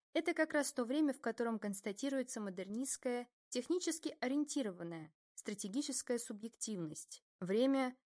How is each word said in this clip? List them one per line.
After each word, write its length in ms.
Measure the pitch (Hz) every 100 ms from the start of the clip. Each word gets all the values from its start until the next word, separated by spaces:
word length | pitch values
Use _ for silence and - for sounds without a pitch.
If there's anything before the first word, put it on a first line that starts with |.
| _
это 200 | 320 339
как 200 | 330 311
раз 180 | 302 277
то 140 | - 233
время, 280 | 294 294
в 80 | 254
котором 380 | 233 220 233 220
констатируется 800 | 208 190 214 196 277 269 254 226
модернистская, 880 | 202 185 190 220 269 - 254 240 240 _ _
технически 680 | 247 - 359 339 330 302 -
ориентированная, 920 | 254 285 294 294 220 175 170 165 156 _ _ -
стратегическая 840 | - 202 196 233 294 254 - 240
субъективность. 1040 | - 208 226 - - 196 160 160 - - _ _
Время, 560 | 180 214 262 269 254 254 _